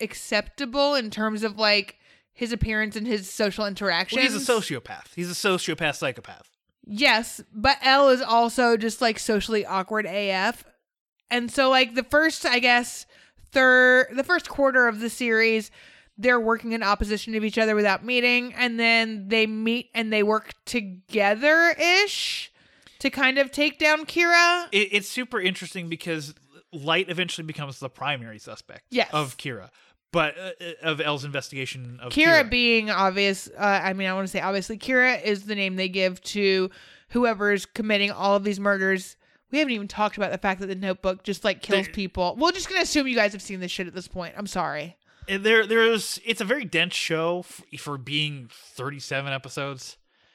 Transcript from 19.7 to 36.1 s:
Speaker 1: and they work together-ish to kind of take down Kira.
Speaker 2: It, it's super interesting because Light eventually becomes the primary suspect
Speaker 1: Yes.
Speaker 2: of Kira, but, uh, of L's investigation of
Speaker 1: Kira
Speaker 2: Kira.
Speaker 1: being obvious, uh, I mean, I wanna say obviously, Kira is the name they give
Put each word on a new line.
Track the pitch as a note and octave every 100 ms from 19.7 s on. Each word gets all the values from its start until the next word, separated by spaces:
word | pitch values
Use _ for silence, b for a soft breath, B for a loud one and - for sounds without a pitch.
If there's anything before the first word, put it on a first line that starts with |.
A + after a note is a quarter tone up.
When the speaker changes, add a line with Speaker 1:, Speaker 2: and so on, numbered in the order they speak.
| A#3 B3
Speaker 1:
and | - A3+
they | G#3+
work | G#3 G#3+ - - -
together-ish | A#3+ G3+ F#3 _ G#3+ G3+ G#3+ C#4+ D#4+ E4+ D#4 E4+ F4+ G4+ - - - - b b b b b
to | C4+
kind | C4+ C4+ C4+
of | C4+
take | C4+ D4 C#4+
down | D4+ D#4 D#4
Kira. | - E4+ E4+ E4+ F4 F4
Speaker 2:
It, | G3 G3+
it's | G#3 G3
super | - B3 A3+
interesting | F#3 F#3 F3 F#3+ E3+
because | D#3+ - D#3+ D3 D#3 _ - _
Light | E3 C#3+ E3 F#3+
eventually | E3+ F3+ - D#3+
becomes | D3+ D3 C3
the | C3+
primary | - C3+ C#3+ A2+ G#2+
suspect | - G#2+ - - _
Speaker 1:
Yes. | B3 G#3+
Speaker 2:
of | D3+ C#3+ -
Kira, | D3 A#2 F#2+ b b b _
but, | F3 D3+ D3
uh, | F#3 E3+ F3 D#3+
of | D#3+ D3+
L's | D3+ D3 C#3+
investigation | C#3 - C3+ C3 C3 B2 B2
of | A#2+
Speaker 1:
Kira | - D#4+ E4
Speaker 2:
Kira. | B3
Speaker 1:
being | B3 A#3+ A3+ G#3+
obvious, | F#3+ F#3+ F#3+ G3+ F#3+ - -
uh, | G3+ G3
I | F#3
mean, | F#3+ F#3+
I |
wanna | F#3+ F#3+
say | F#3
obviously, | E3+ G3 F3+ A3
Kira | - B3+ B3+ A#3+
is | G#3 G3+ G3+
the | G#3
name | F#3+ F#3
they | F#3+
give | F#3+ F#3